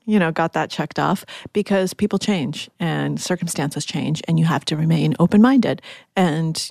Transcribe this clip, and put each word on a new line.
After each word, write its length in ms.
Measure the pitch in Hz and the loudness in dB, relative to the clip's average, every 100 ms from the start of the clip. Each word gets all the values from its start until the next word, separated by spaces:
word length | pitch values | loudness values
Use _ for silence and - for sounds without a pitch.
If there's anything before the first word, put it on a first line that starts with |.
you 140 | - 214 | 0 2
know, 100 | 165 | 2
got 220 | 160 165 | 0 -2
that 180 | 160 156 | -2 -4
checked 280 | - 156 - | -4 -6 -2
off, 240 | 147 196 - - - | 0 0 -4 -18 -6
because 420 | 208 196 196 185 | -4 0 2 0
people 240 | - 208 196 | -2 -2 0
change 520 | - 190 127 147 - - | 0 -2 -2 -6 -12 -6
and 420 | 170 147 143 147 | -4 -2 -2 -4
circumstances 640 | - 175 170 - 143 151 | -4 -4 -4 -4 -4 -4
change 380 | - 180 196 156 - | -6 -4 -2 -4 0
and 100 | 160 | 2
you 60 | |
have 200 | 160 127 - | 2 0 -2
to 100 | 151 | -2
remain 380 | 160 165 156 - | 0 2 2 2
open-minded. 640 | 175 208 240 277 143 135 - - _ | 4 6 6 6 2 -2 -8 -20 _
And, 420 | - 180 156 160 160 - | 0 0 0 -2 -4 -8